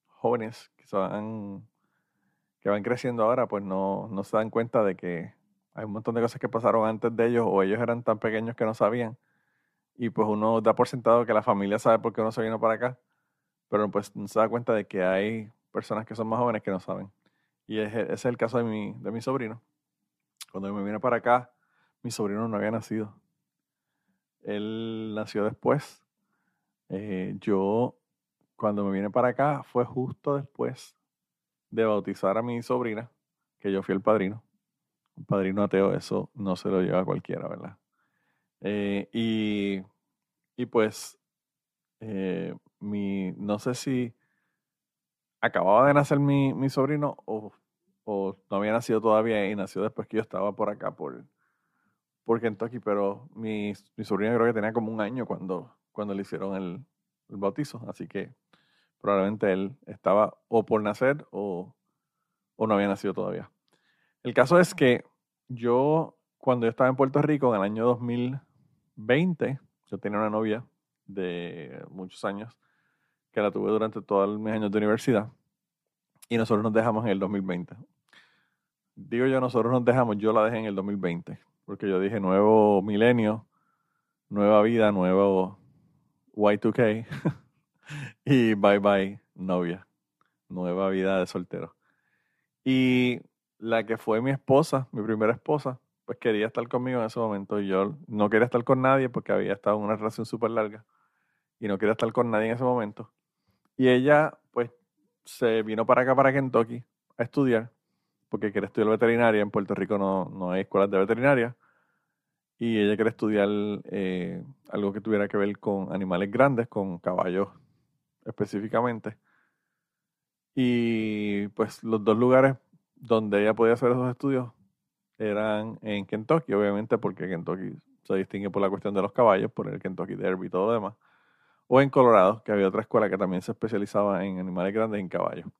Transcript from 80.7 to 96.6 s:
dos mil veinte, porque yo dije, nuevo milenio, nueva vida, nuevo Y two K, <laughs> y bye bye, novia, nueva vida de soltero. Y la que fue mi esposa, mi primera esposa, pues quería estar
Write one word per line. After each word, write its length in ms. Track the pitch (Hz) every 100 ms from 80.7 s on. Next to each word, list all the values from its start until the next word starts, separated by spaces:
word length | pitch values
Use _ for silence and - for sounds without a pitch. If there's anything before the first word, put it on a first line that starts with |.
dos 100 | 98
mil 140 | 101 101
veinte, 420 | 92 85 80 - _ _
porque 240 | - 98 104
yo 100 | 92
dije, 220 | 98 110
nuevo 640 | 95 95 104 110 104 101
milenio, 640 | 101 104 117 120 107 110 - _ _ _ _ _ _ _ -
nueva 320 | 101 101 107
vida, 320 | 107 117 107
nuevo 680 | 98 92 95 101 95 92 101 _ _ _ _ _ _ _ -
Y 220 | 104 104
two 160 | 113
K, 80 | 107
<laughs> 1400 | 113 110 113 - - - _ _ _ _ - 147 131 -
y 280 | - 135 113
bye 240 | 104 101 101
bye, 400 | 101 101 95 101 _
novia, 520 | - 92 90 87 92 - _ _ _ _ _ -
nueva 400 | 90 90 90 98
vida 280 | 95 95 95
de 80 | 90
soltero. 480 | 98 90 92 87 _ _ _ _ _ _ _ _ _
Y 560 | 135 131 127 127 123 120 - _ _ _
la 280 | 113 113 107
que 100 | 110
fue 240 | - 110
mi 100 | 131
esposa, 580 | 139 - 135 160 135 131
mi 100 | -
primera 300 | 107 107 110
esposa, 480 | 117 - 151 139 127 _ _
pues 140 | - 120
quería 300 | 120 104 110
estar 200 | 123